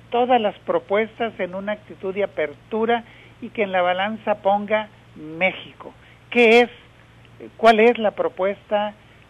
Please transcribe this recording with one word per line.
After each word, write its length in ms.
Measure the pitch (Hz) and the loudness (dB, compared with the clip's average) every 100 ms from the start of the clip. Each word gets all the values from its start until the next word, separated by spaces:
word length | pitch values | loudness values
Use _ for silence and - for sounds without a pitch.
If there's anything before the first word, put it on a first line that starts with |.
| - | -6
todas 280 | 240 247 254 | -2 2 2
las 180 | 208 - | 2 -6
propuestas 800 | - 170 - 202 220 - 226 202 | -4 -4 -2 -2 -2 -6 -8 -6
en 160 | 185 185 | -8 -8
una 160 | 202 | -8
actitud 420 | 208 - 180 190 | -8 -10 -12 -8
de 120 | 190 190 | -4 -4
apertura 800 | - 151 143 - 220 226 233 226 - - - | -4 -6 -8 -8 -4 -2 -2 -4 -20 -20 -18
y 80 | 240 | -12
que 140 | - | -6
en 80 | 202 | -2
la 100 | 185 | 0
balanza 540 | 180 180 202 220 - 208 | 0 0 -4 -4 -4 -2
ponga 540 | 196 202 208 214 214 - - - | 0 0 0 -4 -4 -14 -20 -20
México. 760 | 156 160 185 - - - - - - - - | -14 -4 -4 -4 -12 -20 -20 -20 -20 -20 -6
¿Qué 320 | 240 233 233 | 2 6 6
es? 80 | 233 - - _ - - - - 113 - | 4 -2 -20 _ -20 -20 -20 -20 -20 0
¿Cuál 220 | 220 220 | 4 6
es 180 | 226 233 | 6 4
la 140 | 214 | -2
propuesta 800 | - 170 - 190 196 - 208 208 208 - - - | -2 -4 -2 -4 -4 -4 -4 -4 -8 -20 -20 -20